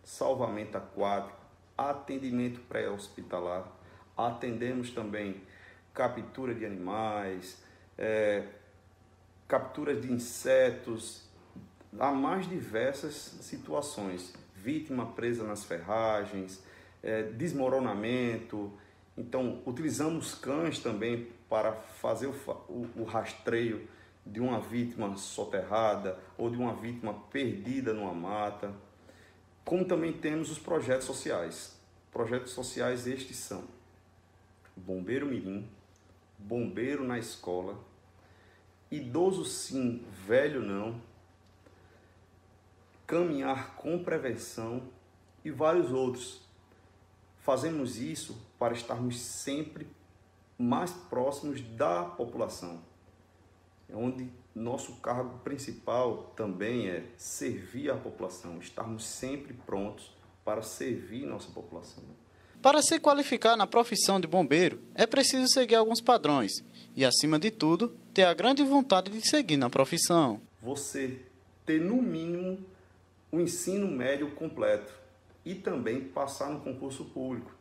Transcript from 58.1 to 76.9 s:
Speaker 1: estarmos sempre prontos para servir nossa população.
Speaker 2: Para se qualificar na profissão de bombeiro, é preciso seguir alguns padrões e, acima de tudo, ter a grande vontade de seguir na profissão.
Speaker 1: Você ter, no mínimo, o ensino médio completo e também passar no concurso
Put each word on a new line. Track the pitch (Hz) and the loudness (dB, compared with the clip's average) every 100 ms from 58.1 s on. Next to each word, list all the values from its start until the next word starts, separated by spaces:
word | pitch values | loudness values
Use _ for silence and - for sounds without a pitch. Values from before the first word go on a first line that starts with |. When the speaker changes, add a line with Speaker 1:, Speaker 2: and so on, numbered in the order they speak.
| - 92 - 90 82 | -6 -8 -8 -12 -12
Speaker 1:
estarmos | - - 113 110 - | -10 -8 -6 -6 -8
sempre | - 127 143 - | -6 -6 -6 -8
prontos | - - 98 101 - - - - - | -14 -4 -2 -2 -6 -18 -20 -20 -8
para | - 107 | -2 -2
servir | 120 - 135 117 90 117 | -4 -6 -4 -4 -6 -8
nossa | 143 107 - | -6 -8 -10
população. | - - 82 - - - - - - - - | -14 -12 -14 -14 -18 -20 -20 -20 -20 -20 6
Speaker 2:
Para | 262 302 | 8 8
se | 285 330 | 6 6
qualificar | 294 285 285 247 220 226 | 6 6 4 4 6 6
na | 196 | 6
profissão | 233 233 196 - 196 | 6 4 2 4 4
de | 160 | 4
bombeiro, | 175 143 156 180 - - | 4 6 6 6 4 -10
é | - 226 | 4 4
preciso | 277 262 262 254 | 6 4 4 4
seguir | 269 240 226 | 4 8 6
alguns | 220 233 | 6 4
padrões | - 233 - 143 101 - - - - | 6 6 6 4 4 -2 -10 -20 -10
e, | - | 4
acima | 131 - 151 151 | 6 6 4 4
de | 214 | 2
tudo, | - 156 175 233 - - | 2 4 4 2 -2 0
ter | - | 8
a | 185 | 8
grande | 170 220 269 | 8 4 6
vontade | 269 277 262 185 185 | 8 6 8 4 4
de | 220 - | 0 4
seguir | 302 220 143 | 4 6 4
na | 127 | 6
profissão. | 131 135 170 - 170 139 107 - - | 4 4 4 6 6 6 2 -8 -10
Speaker 1:
Você | 117 143 - 139 131 127 - - - - | -6 -4 -4 -4 -4 -6 -14 -20 -20 -10
ter, | - 156 | 2 2
no | 175 254 | 4 4
mínimo, | 214 160 165 175 185 190 190 - - - _ _ _ | 2 0 -2 -2 -2 -4 -8 -18 -20 -20 _ _ _
o | 160 | 2
ensino | 170 - - 196 202 | 2 0 0 2 0
médio | 127 127 143 147 | 2 2 2 -2
completo | - 160 - 107 104 - - - - - - | -4 -6 0 2 2 0 -16 -20 -20 -20 -14
e | 165 | -10
também | 185 208 156 113 127 | -4 -2 0 0 -2
passar | 131 147 139 - 143 | -4 -4 -4 -4 -6
no | 147 | -4
concurso | - 127 139 | -6 -6 -8